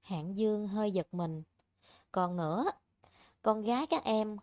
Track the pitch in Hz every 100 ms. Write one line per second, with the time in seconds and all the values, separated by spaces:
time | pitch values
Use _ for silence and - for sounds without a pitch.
0 | - 180 160 196 214 214 208 202 214 190
1 | 160 175 170 160 160 _ _ _ _ -
2 | _ - 180 180 156 175 339 - _ _
3 | _ _ - _ - 214 214 240 302 320
4 | - 220 214 214